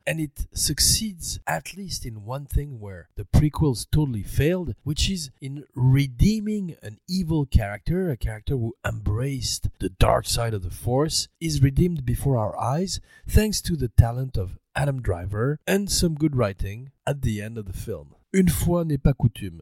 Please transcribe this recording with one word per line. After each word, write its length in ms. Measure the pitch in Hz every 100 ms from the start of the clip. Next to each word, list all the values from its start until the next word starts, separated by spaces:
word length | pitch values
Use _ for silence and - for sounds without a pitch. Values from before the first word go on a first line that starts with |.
| -
and 120 | 160
it 280 | 151 - -
succeeds 880 | - - 143 - - 220 175 143 - -
at 320 | 156 - 180
least 260 | 190 -
in 220 | 131 107 104
one 220 | 135 139
thing 320 | 151 143 120
where 280 | 101 90 - -
the 80 |
prequels 640 | 101 - 151 - 156 117 -
totally 320 | 151 147 110
failed, 500 | 95 117 143 180 160 104
which 300 | - 156 -
is 180 | 190 147 -
in 240 | 135 143 - 127
redeeming 1000 | 127 135 139 120 202 220 208 214 180 -
an 160 | 107 107 -
evil 380 | 185 160 160 139
character, 640 | - 101 101 - 175 180
a 80 | 120
character 400 | 110 107 - 135
who 160 | 113 -
embraced 840 | 113 113 101 104 139 131 107 - - -
the 100 | 92
dark 360 | - 110 120 110
side 300 | 120 117 104
of 80 |
the 80 | 87
Force, 560 | - - 127 156 - - _
is 220 | 165 147
redeemed 420 | 139 135 180 165
before 320 | 120 120 139 123
our 240 | 107 -
eyes 400 | 110 147 190 - - - -
thanks 340 | 196 214 185
to 140 | - 160
the 140 | 123
talent 460 | - 117 123 131 107
of 220 | 92 - _ -
Adam 240 | 143 135
Driver 600 | 110 85 92 104 127 151 -
and 240 | 196 196
some 240 | - 180 147
good 200 | 156 131
writing 540 | 104 98 98 107 135 - -
at 160 | 143
the 220 | 127 104
end 160 | 107 117
of 80 | 101
the 60 |
film. 420 | - - 85 73 _ _
Une 160 | 190 180
fois 380 | - 170 175 165
n'est 160 | 139
pas 140 | 151 -
coutume, 420 | 120 - 98 82